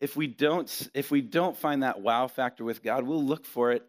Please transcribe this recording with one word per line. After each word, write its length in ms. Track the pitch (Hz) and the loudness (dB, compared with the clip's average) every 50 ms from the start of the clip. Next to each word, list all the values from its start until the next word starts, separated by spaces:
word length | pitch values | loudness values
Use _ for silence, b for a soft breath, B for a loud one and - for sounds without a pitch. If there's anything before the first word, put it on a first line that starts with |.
if 140 | 143 139 - | -6 -4 -2
we 120 | 147 156 | -2 -2
don't, 640 | 143 113 - 143 151 160 180 151 - - - - - - | -2 0 2 2 2 2 2 -2 -4 -8 -10 -10 -6 -4
if 180 | 135 139 - | -4 -2 2
we 100 | 147 143 | 0 0
don't 340 | 131 107 - 165 175 180 - | 0 2 0 0 0 0 -2
find 280 | - - 151 147 139 135 | -2 -2 0 0 2 0
that 180 | 127 - 101 | 0 -2 0
wow 260 | 98 113 113 120 127 | 0 2 2 2 0
factor 360 | 127 - - 127 123 123 - 117 | 0 -2 -2 -2 -2 -2 -4 -6
with 200 | 117 113 - - | -6 -6 -4 -2
God, 220 | 113 117 135 123 | -2 0 0 0
we'll 180 | 131 156 160 147 | 0 0 0 0
look 220 | 135 151 151 - | 0 -2 -2 -4
for 260 | - - 120 120 120 | -8 -2 2 2 4
it 120 | 120 117 - | 2 2 -2